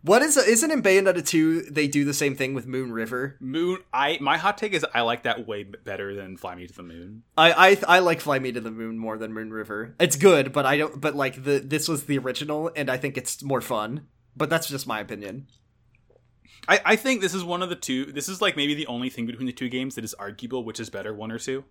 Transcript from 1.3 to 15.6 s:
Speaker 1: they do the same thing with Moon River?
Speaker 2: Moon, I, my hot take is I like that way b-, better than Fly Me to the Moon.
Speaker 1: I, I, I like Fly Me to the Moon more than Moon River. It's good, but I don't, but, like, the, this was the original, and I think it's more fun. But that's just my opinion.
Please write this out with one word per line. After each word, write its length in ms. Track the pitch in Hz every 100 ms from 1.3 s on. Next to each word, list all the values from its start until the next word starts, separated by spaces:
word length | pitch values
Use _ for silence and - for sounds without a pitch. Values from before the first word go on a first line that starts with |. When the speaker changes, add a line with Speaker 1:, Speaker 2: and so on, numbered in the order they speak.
| 165 160 165
Speaker 1:
they 240 | 160 147 147
do 180 | 147 143
the 80 |
same 200 | 139 147 131
thing 180 | 131
with 120 | 135 120
Moon 280 | 127 131
River? 420 | 113 113 123 139 135
Speaker 2:
Moon, 380 | 131 151 175 185 -
I, 260 | 127 143 165
my 160 | 143 160
hot 200 | 185 208
take 140 | 220
is 140 | 170 151
I 80 | 120
like 220 | 117 120
that 220 | 120 117 110
way 160 | 104
b-, 140 | 101 101
better 300 | - 98 98 101
than 220 | 95 92
Fly 180 | 95 90
Me 100 | 87
to 80 |
the 100 | -
Moon. 400 | 85 85 90 110 _ -
Speaker 1:
I, 340 | 165 165 190 196 165
I, 80 | 180
I 20 |
like 220 | 175 160
Fly 180 | 151 135
Me 140 | 131
to 80 | 120
the 100 | 113
Moon 260 | 110 113 113
more 200 | 110 110
than 160 | 110
Moon 180 | 110 110
River. 440 | 110 104 104 113 -
It's 160 | 170 139
good, 380 | 196 156 135
but 120 | 147 135
I 120 | 147
don't, 240 | 151 139
but, 140 | 151 143
like, 280 | 135 135
the, 160 | 135 143
this 300 | 135 151 151
was 160 | 151 -
the 140 | 139
original, 520 | 131 123 151 151 165 156
and 140 | 135
I 60 | 127
think 220 | 143 139
it's 260 | - -
more 160 | 139 131
fun. 480 | 113 117 107 147 - _ _ -
But 140 | 143
that's 200 | 160 -
just 180 | 139 127
my 140 | 110
opinion. 460 | 104 104 101 120 139 _